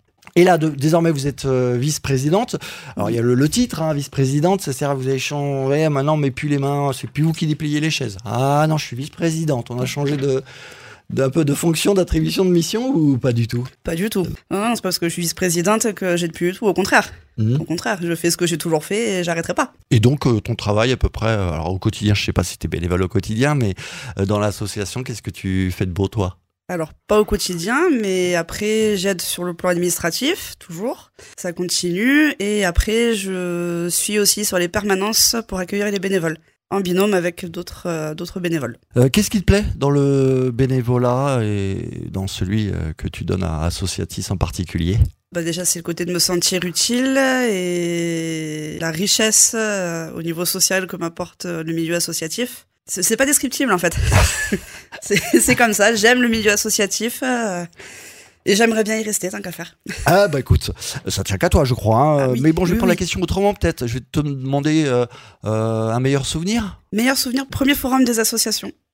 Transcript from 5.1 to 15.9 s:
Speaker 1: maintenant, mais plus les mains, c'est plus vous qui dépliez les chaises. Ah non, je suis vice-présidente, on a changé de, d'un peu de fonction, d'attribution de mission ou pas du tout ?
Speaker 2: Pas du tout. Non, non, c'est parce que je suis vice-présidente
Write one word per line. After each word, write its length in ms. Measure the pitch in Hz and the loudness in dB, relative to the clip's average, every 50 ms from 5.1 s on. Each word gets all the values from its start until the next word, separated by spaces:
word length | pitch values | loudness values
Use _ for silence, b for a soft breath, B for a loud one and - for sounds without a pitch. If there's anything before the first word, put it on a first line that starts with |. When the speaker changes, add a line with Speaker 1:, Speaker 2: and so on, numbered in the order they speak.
| 135 131 131 - 147 147 143 143 139 135 131 135 139 151 160 | -2 -2 -2 -4 -4 -4 -4 -2 -2 -2 0 0 2 2 2
Speaker 1:
maintenant, 300 | 156 147 139 139 147 156 | 2 2 0 0 2 2
mais 140 | 151 147 135 | 2 0 0
plus 180 | 127 - 147 147 | -2 -2 -2 -2
les 100 | 143 143 | 0 0
mains, 320 | 139 139 143 143 143 139 135 | 0 0 0 0 0 -2 -2
c'est 160 | - - 123 | -4 -8 -6
plus 140 | - 143 151 | -2 0 2
vous 80 | 165 | 2
qui 160 | 160 - 170 | 2 0 0
dépliez 320 | 156 151 - 156 151 147 151 | -2 -2 -2 -2 -2 0 0
les 100 | 151 160 | 0 0
chaises. 280 | 151 - 131 110 95 95 110 | -2 -2 -4 -6 -6 -8 -6
Ah 400 | 101 113 120 131 139 143 147 156 | -4 -2 0 2 2 4 4 4
non, 100 | 156 156 | 2 2
je 80 | 151 - | 0 -2
suis 120 | - - | -4 -8
vice-présidente, 760 | 120 135 160 - - 170 165 160 160 165 151 143 120 117 - | -8 -10 -10 -6 -4 -2 -2 0 0 0 0 0 -2 -2 -4
on 80 | 120 123 | -4 -4
a 60 | 127 | -4
changé 320 | 123 - 143 143 139 147 | -4 -2 -2 -2 -2 -2
de, 260 | 139 135 139 131 135 135 B B B B B B B B B B B B - | 0 0 0 0 -2 -2 B B B B B B B B B B B B -6
d'un 200 | 110 117 135 135 | -2 0 0 2
peu 140 | 127 165 156 | 2 2 2
de 100 | 139 143 | 2 2
fonction, 400 | - - 170 160 - - 202 202 | 2 2 2 2 2 2 2 2
d'attribution 520 | 190 175 - 175 160 156 160 160 180 190 | 2 2 2 0 0 0 0 0 2 2
de 60 | 185 | 4
mission 380 | 175 170 165 - - 220 247 262 | 4 4 2 0 -2 -2 0 0
ou 280 | 277 170 156 143 139 | 2 4 4 4 4
pas 160 | 120 - 135 117 | 2 2 0 2
du 140 | 117 117 | 0 0
tout ? 200 | 107 - 120 123 131 - _ - | 0 -2 -4 -6 -8 -12 _ -8
Speaker 2:
Pas 120 | - 170 | -6 -4
du 140 | 165 190 226 | -2 -2 -2
tout. 180 | - 202 175 160 156 - _ - | -2 -2 -2 -2 -6 -10 _ -4
Non, 80 | 175 196 | -4 -2
non, 160 | 208 233 233 | 0 0 -2
c'est 80 | 208 - | -2 -2
parce 160 | 185 175 - | -4 -2 -2
que 80 | 175 | -2
je 60 | 170 165 | -2 -2
suis 80 | - 175 | -2 -4
vice-présidente 680 | 165 - - 185 180 165 175 170 196 214 220 214 226 | -4 -2 -2 0 0 0 2 2 2 2 2 2 -2